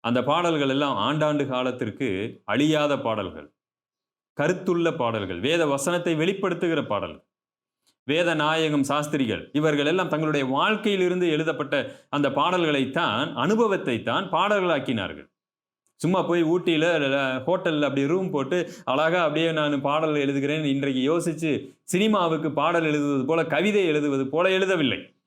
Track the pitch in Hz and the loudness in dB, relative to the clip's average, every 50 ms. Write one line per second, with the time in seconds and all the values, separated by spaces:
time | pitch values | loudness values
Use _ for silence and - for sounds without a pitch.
0 | _ 117 120 127 120 143 147 165 175 170 165 151 143 135 131 139 147 139 131 101 | _ 0 0 0 2 2 0 2 2 2 2 2 0 0 0 0 0 0 0 0
1 | 101 123 147 156 151 151 151 147 143 120 127 127 127 127 123 123 131 110 101 - | 0 0 0 2 0 0 2 0 -2 -2 -2 -2 -2 -2 -2 -4 -6 -6 -6 -4
2 | 139 123 95 92 104 117 120 - _ - 104 120 143 156 156 151 147 147 143 135 | -4 -2 -2 -2 -4 -6 -10 -12 _ -2 0 2 4 4 4 2 2 2 0 0
3 | - 117 110 101 101 90 - 78 73 71 _ _ _ _ _ _ _ _ _ _ | 0 -2 -2 -2 -4 -6 -8 -12 -18 -18 _ _ _ _ _ _ _ _ _ _
4 | _ _ _ _ _ _ _ - 143 156 185 180 185 - 180 175 165 165 156 160 | _ _ _ _ _ _ _ -2 0 0 0 -2 -2 -2 0 0 0 0 0 0
5 | 123 117 113 110 101 92 92 87 95 135 165 175 165 147 139 139 139 175 175 175 | -2 -2 -2 -2 -4 -4 -6 -4 -2 0 0 2 2 0 0 -2 -2 -2 -2 0
6 | 170 180 165 156 160 175 202 196 196 190 170 170 185 175 165 147 123 107 107 101 | 0 -2 0 0 0 0 0 0 -2 -4 -2 -2 -2 -2 0 -2 -2 -2 -4 -4
7 | 95 85 76 73 _ _ _ _ _ _ _ _ _ _ _ _ _ _ _ _ | -4 -6 -12 -14 _ _ _ _ _ _ _ _ _ _ _ _ _ _ _ _
8 | _ - 143 160 180 170 165 156 147 151 160 160 160 156 151 147 135 139 139 147 | _ -2 0 0 2 0 2 2 2 0 2 2 0 0 2 0 0 0 0 -2
9 | 147 147 156 147 131 113 104 87 - - _ 143 151 160 151 143 143 147 165 185 | -2 -2 -2 -2 0 0 -2 -4 -6 -4 _ 0 2 2 2 2 2 2 2 0
10 | 185 156 151 151 160 156 151 143 139 127 131 139 165 196 214 208 214 220 202 190 | 0 0 -2 -2 0 0 0 0 0 0 0 0 2 0 0 0 0 -2 0 2
11 | 180 180 180 180 180 175 156 151 156 160 156 131 147 143 156 143 127 - - - | 0 0 0 0 0 0 2 0 0 -2 -2 -4 -4 -2 -2 -2 -2 -4 -8 -16
12 | - _ - 143 143 139 - 135 147 170 180 180 170 160 147 139 131 - 131 - | -16 _ -2 0 0 0 2 2 0 2 2 2 2 2 2 0 0 0 0 -2
13 | 170 139 104 113 143 170 151 120 123 160 214 220 240 220 196 175 180 147 123 110 | 0 0 0 0 -2 -4 -2 -2 0 0 2 2 2 2 2 0 -2 -2 -4 -2
14 | 95 - 120 156 196 170 160 165 180 202 208 202 185 180 165 143 135 139 131 110 | -2 -2 -2 -2 -2 -2 0 0 2 2 2 2 2 2 0 0 0 -2 -4 -2
15 | 95 85 78 73 73 _ _ _ _ _ _ _ _ _ _ _ _ _ _ _ | -4 -6 -8 -12 -16 _ _ _ _ _ _ _ _ _ _ _ _ _ _ _
16 | - 156 185 185 165 - 170 175 170 156 170 180 170 175 165 156 156 170 175 160 | -2 0 2 2 2 2 2 2 2 2 2 0 2 2 2 2 2 2 2 2
17 | 143 135 135 139 139 131 131 131 123 - 175 185 185 180 160 147 147 139 131 139 | 2 2 0 0 0 0 -2 -4 -2 -2 -2 0 0 0 0 0 0 0 0 0
18 | 139 139 165 190 190 180 147 147 135 131 180 180 165 - - - - - 127 139 | 0 0 0 0 -2 -2 -2 -4 -2 0 -2 -2 -2 -4 -8 -12 -4 -2 0 2
19 | 156 160 170 180 170 156 147 151 165 165 160 156 151 147 147 139 127 139 143 156 | 2 2 2 2 0 0 0 0 0 0 0 0 0 0 0 0 0 0 0 0
20 | 160 156 151 147 139 135 139 139 135 143 147 160 156 143 135 139 139 143 135 127 | 0 0 0 0 0 0 0 -2 -2 -2 -2 -2 0 0 0 0 0 -2 0 0
21 | 127 139 165 170 160 170 160 151 165 160 139 107 - - - _ _ - - 180 | 0 2 0 0 0 -2 -4 -2 -2 -2 -2 -2 -4 -8 -18 _ _ -4 0 0
22 | 208 220 214 202 180 165 160 156 156 160 127 127 143 160 170 170 165 156 151 151 | 2 4 4 2 2 2 0 0 -2 -2 -2 0 0 2 2 2 2 2 0 0
23 | 143 143 143 135 127 131 160 165 160 160 147 147 175 208 208 208 190 170 151 151 | 0 0 0 0 0 0 0 0 0 0 0 2 2 2 2 2 2 4 2 2
24 | 147 147 139 135 135 131 139 160 175 190 185 190 190 185 190 175 151 127 104 85 | 2 0 0 0 -2 -2 0 2 2 2 2 2 2 2 2 2 2 0 0 -2
25 | - - _ _ _ | -6 -14 _ _ _